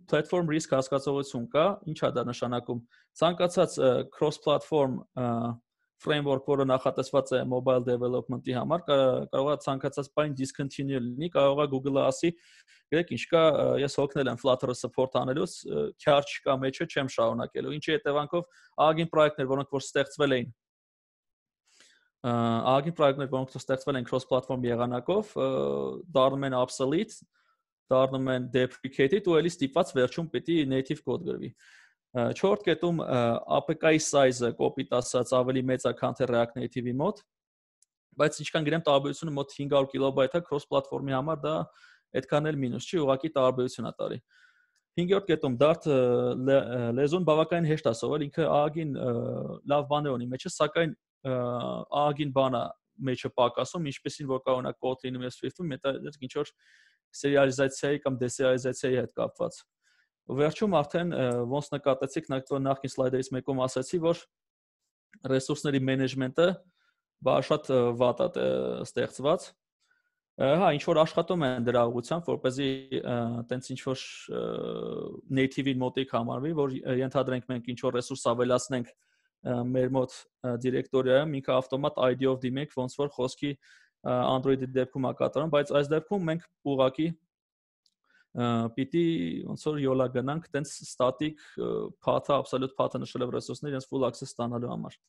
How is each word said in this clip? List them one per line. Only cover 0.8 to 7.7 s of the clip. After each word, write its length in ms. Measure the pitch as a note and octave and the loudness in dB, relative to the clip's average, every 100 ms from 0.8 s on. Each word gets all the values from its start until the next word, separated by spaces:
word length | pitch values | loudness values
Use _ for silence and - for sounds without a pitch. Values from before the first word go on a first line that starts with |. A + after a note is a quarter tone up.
| C3 C#3 C#3 C#3 C#3 C3 A#2 | 0 -2 0 -2 -2 -6 -2
կա, 120 | C#3+ F3 G3 - | 2 2 0 -8
ի՞նչ 120 | D#3 | -2
է 80 | C#3+ B2 | 0 0
դա 80 | A#2+ | -4
նշանակում։ 540 | B2 A#2+ B2 A#2+ B2 - _ _ - | -4 -2 -4 -4 -8 -8 _ _ 0
Ցանկացած, 560 | D#3+ F3 F3 F3+ D#3+ - | 0 2 0 2 2 4
ը, 140 | C3+ A#2+ - | 4 4 0
cross 320 | - D3+ - | 0 -2 0
platform, 540 | - C#3+ - D#3 C3+ B2 - | 0 0 2 0 2 -2 -8
ը, 140 | - B2 A#2 A#2+ A#2 _ _ _ _ | -4 -2 -2 -2 -6 _ _ _ _
framework, 440 | - D3+ C#3+ C3+ C#3 | -2 0 2 0 0
որը 180 | C#3 C3+ | 2 4
նախատեսված 640 | C3 C3+ C3 C3 C#3 C3+ B2+ | 4 2 0 0 0 2 0
է 80 | C3 | 0
mobile 380 | B2+ B2+ | 0 2